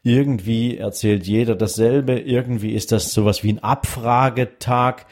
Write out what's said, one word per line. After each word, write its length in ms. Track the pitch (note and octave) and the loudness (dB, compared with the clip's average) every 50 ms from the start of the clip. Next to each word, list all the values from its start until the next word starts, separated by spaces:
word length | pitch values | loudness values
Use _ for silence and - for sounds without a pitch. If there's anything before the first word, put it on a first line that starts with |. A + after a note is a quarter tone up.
irgendwie 760 | - A#2+ A#2+ C3+ C#3 C#3+ C3 G#2+ F#2 A2+ A2+ A2+ A#2+ B2 A#2 - | 0 2 2 4 2 2 -2 -2 -2 -2 -2 0 0 -2 -4 -4
erzählt 480 | G2 G#2 - - - G#2+ G#2 G2 F2 | -6 -6 -6 -2 0 0 0 0 0
jeder 280 | F#2+ G#2 A2 A#2+ A#2 A2 | 0 0 2 2 2 0
dasselbe, 640 | F#2 A2 G2 - A2 A2 A#2 B2+ C#3+ C3+ B2+ B2+ A#2 | 0 -2 -2 0 2 2 4 4 2 2 0 -2 -2
irgendwie 540 | - C3 B2 B2 A#2+ B2 B2 G#2+ G#2 G#2+ | -2 0 -2 0 0 -2 -4 -4 -4 -4
ist 180 | G#2+ G#2+ - - | -4 -4 -2 0
das 220 | A2+ G#2 - - | 0 0 0 0
sowas 320 | - - G#2 G#2+ G2+ - - | 0 2 2 2 2 2 0
wie 80 | G#2+ | -2
ein 60 | G#2+ - | -2 0
Abfragetag, 1500 | - G#2+ B2+ - - - - B2 A2+ A#2 A#2+ B2 C3+ C3 A2 B2+ B2+ B2 - - - B2 B2 B2 B2 B2+ B2+ - - _ | 0 -2 -2 -2 -2 -6 -6 -4 -2 0 2 2 2 2 2 0 -4 -4 -4 -8 -4 -2 0 2 2 0 -2 -4 -12 _